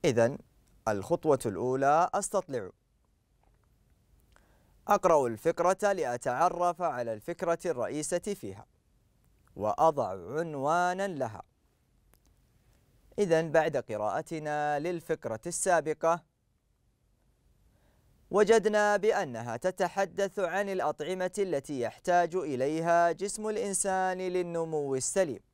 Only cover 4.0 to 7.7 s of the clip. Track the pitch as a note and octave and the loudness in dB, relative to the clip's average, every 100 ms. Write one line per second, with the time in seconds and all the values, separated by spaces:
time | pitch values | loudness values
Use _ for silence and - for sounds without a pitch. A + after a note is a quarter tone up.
4 | _ _ _ _ _ _ _ _ - G3+ | _ _ _ _ _ _ _ _ 0 2
5 | F3+ D#3+ B2+ A2 E3 E3+ F3 F#3 G#3 G3 | 6 6 4 0 -2 2 2 2 0 0
6 | C#3 - C#3 B2 F3 E3+ F3 E3 E3+ B2 | -2 -2 -2 2 2 4 0 0 -2 -2
7 | A#2 G#2+ - E3+ F3 E3 F3+ | -4 -6 -6 -4 -2 0 0